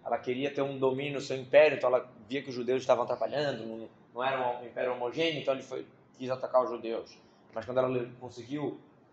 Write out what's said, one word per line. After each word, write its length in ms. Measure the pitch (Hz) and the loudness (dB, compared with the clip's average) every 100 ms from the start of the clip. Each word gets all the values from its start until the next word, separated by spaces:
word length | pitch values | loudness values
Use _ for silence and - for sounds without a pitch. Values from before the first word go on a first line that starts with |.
ela 140 | - 117 | -4 -4
queria 340 | - 123 143 | -2 -2 -2
ter 100 | 143 | -2
um 160 | 139 135 | -2 2
domínio 360 | 131 131 143 | 2 2 -2
no 60 | 139 | -4
seu 160 | - 135 | -4 -6
império, 400 | 131 143 151 135 | 6 8 8 6
então 120 | 127 | 2
ela 200 | 127 - - 101 | 2 0 -14 -6
via 140 | 135 | -6
que 60 | 135 | -4
os 60 | |
judeus 260 | 123 120 127 | -6 0 0
estavam 240 | 127 120 | 4 4
atrapalhando, 600 | 120 123 113 127 147 120 113 | 4 -2 -2 -2 -2 -4 -8
não, 220 | 113 110 - - | -10 -12 -18 -16
não 100 | 117 | -4
era 340 | 131 131 123 120 | -2 0 0 -2
um 60 | |
império 280 | 123 127 123 | -6 -4 -2
homogêneo, 500 | 123 120 120 165 147 | -2 -4 0 0 0
então 100 | 131 | -2
ele 100 | 131 | -2
foi, 240 | 123 131 135 - - | -2 -10 -10 -18 -20
quis 160 | - 127 | -10 -6
atacar 320 | 127 127 127 | -4 2 2
os 80 | 120 | 2
judeus. 480 | 120 113 110 - - - _ - | -2 -4 -6 -6 -18 -20 _ -12
Mas 120 | - | -10
quando 140 | 113 123 | -2 2
ela 100 | 127 | 2
le-, 240 | 127 120 - | 0 -4 -10
conseguiu, 600 | 123 - 117 147 135 - - - _ | -16 -14 -10 -6 -6 -6 -16 -20 _